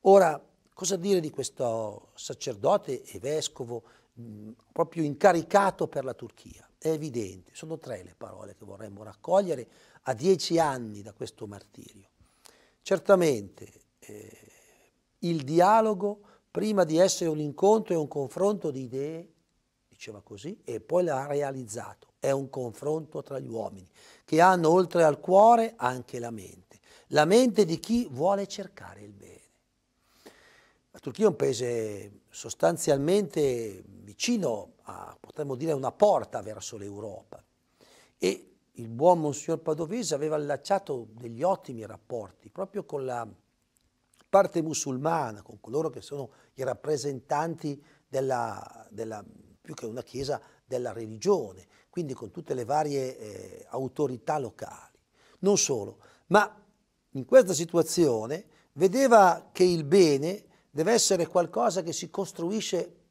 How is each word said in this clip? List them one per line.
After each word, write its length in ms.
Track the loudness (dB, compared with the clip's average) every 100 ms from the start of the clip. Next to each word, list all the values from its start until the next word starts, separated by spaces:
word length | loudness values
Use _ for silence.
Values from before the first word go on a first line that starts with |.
Ora, 400 | 8 8 6 0 _ _ _
cosa 220 | -8 -6 -4
dire 240 | 0 0
di 100 | -2
questo 840 | -8 -10 -6 -4 -4 -6 -12 _ -20
sacerdote 880 | -16 -10 -10 -2 0 0 -2 -10
e 160 | -10 -10
vescovo, 640 | -6 -4 -6 -10 -10 -10 _ _ _ -20
mm, 320 | -18 -16 -18 -20 _
proprio 320 | -4 -4 -2
incaricato 840 | -4 6 6 6 4 4 4 0 -4
per 160 | -4
la 100 | -8
Turchia? 560 | -12 -16 _ -20 -20 _ _
È 120 | -4
evidente, 640 | -2 -4 -6 -6 -12 _
sono 240 | -20 -14 -14
tre 260 | -12 -14
le 120 | -14 _
parole 380 | -18 -16 -20 -20
che 80 |
vorremmo 400 | -20 -18 -16 -16
raccogliere 640 | -20 -14 2 2 2 -6 -8 _ _ _
a 100 | -6
dieci 460 | 0 2 2 2 2
anni 420 | 2 -2 -8 -12
da 100 | -18
questo 360 | -14 -14 _ -16
martirio. 600 | -16 _ -20 -20 -20 _ _ _ _ -20 _ _ _
Certamente, 920 | -4 -2 4 6 6 0 -6 -18 -20 _ _ _
eh, 520 | -20 -20 -20 -20 -20 _ _ _ _ _ _ _
il 240 | -4 -4
dialogo, 760 | 0 4 6 6 4 -2 -4 -6 _ _ _
prima 360 | -4 0 2 2
di 120 | 4
essere 320 | 4 2 -2
un 100 | -2
incontro 540 | -6 2 4 4 2
e 40 | -2
un 100 | -2
confronto 640 | -6 -6 -2 0 0 -6
di 120 | -8
idee, 500 | -8 -8 -8 -10 -16 _ _ _ _ _ _
diceva 320 | _ -20 -18
così, 400 | _ -14 -14 -14
e 160 | -10 -10
poi 240 | 0 0
l'ha 220 | 2 -2 -2
realizzato. 840 | -4 -4 -6 -10 -12 -12 -18 _ _
È 140 | -2
un 180 | -2 -4
confronto 720 | -8 -8 -6 -4 -4 -6 -14
tra 160 | -10 -12
gli 100 | -8
uomini, 380 | -8 -8 -12 -20 _ -20 -20
che 160 | 0 6
hanno 300 | 6 6 6
oltre 340 | 4 4 4
al 160 | 4 2
cuore 540 | 4 8 8 8 2 -2
anche 440 | -4 -4 -10 -10
la 120 | -10
mente. 480 | -10 -14 -20 _ _ _ -20 _
La 180 | 2 4
mente 400 | 4 4 2 2
di 140 | 0
chi 280 | -2 -2 -2
vuole 380 | -2 0 0 -4
cercare 540 | -12 -14 -18 -20 -20
il 100 | -20
bene. 280 | -20 -20 -20 _ _ _ _ _ _ _ _ -20 _ _ _ _ _ _
La 80 | -14
Turchia 260 | -14 0 2
è 40 |
un 60 | 2
paese 840 | -2 0 -4 -4 -4 -8 -16 -20 _
sostanzialmente 1500 | -18 -16 0 0 2 0 2 2 0 0 0 0 -2 -8 -12 -20
vicino 880 | -20 -20 -6 -2 0 -2 -4 -8 _
a, 320 | -16 -14 -16 -18
potremmo 360 | -18 -10 -8 -6
dire, 180 | -2
una 180 | -2 -4
porta 500 | 4 4 4 0 -8
verso 360 | -10 -12 -14 -14
l'Europa. 640 | -12 -12 -12 -14 _ -20 _ _ _ _ _ _ _ _
E 320 | -4 -4 -12 _ _
il 140 | -16 -12
buon 320 | 2 4 4
Monsignor 400 | 0 -4 -6 -6
Padovese 560 | -4 -4 -4 -6 -4 -4
aveva 200 | -2 -4
allacciato 720 | -4 -6 -2 -4 -2 -10 -10
degli 320 | -16 -14 -4
ottimi 420 | -2 -2 -6 -14 -14
rapporti 640 | -18 _ -12 -12 _ -20
proprio 360 | -14 -12 -12 -10
con 200 | -10 -8
la 220 | -8 -10 -16 _ _ _ _ _ _ _ _ _
parte 320 | 4 6 0
musulmana, 800 | -4 -4 -6 -4 -2 -2 -4 -8
con 180 | -20 -20
coloro 300 | -6 -4 -4
che 120 | -8
sono 300 | -14 -12 -12 _ _
i 100 | -8
rappresentanti 1160 | -6 -6 -4 -4 -4 -8 _ -2 -2 -6 -8 -10 _ _ _
della, 800 | -4 -2 -2 -4 -8 -14 -20 -20
della, 340 | -12 -10 -10 -16 -20 -20 _
più 120 | -18
che 120 | -12 -10
una 180 | -12
chiesa, 380 | -12 -10 -6 -8 -10 _ _
della 260 | -6 -6
religione, 760 | -8 -12 -4 0 0 0 -14 -20 _ _
quindi 240 | -8 -8
con 180 | -8 -12
tutte 220 | -14 -8
le 100 | -6
varie, 540 | -2 -2 -2 -4 -6 -10
eh, 480 | -16 -16 -18 -20 -12
autorità 680 | -8 -6 -4 -4 -4 -4 -4
locali. 600 | -4 -10 -16 -16 -20 _ _ _ _ _
Non 180 | 2 2
solo, 400 | 2 -2 -6 -14 -20 _ _
ma 360 | 2 2 -4 _ _ _ _ _
in 140 | -14 6
questa 280 | 6 6
situazione 920 | -2 0 0 2 4 4 2 -4 -10 -12 _ _
vedeva 760 | 0 2 4 8 8 8 4 -6
che 120 | 2
il 200 | 4 4
bene 600 | 4 6 6 4 0 -6 _ _ _
deve 240 | -4 2
essere 340 | 2 2 0 2
qualcosa 540 | 0 0 0 0 -2
che 100 | -6
si 180 | -8 -8
costruisce 840 | -8 -8 -6 -4 -4 -4 -4 -4 _ _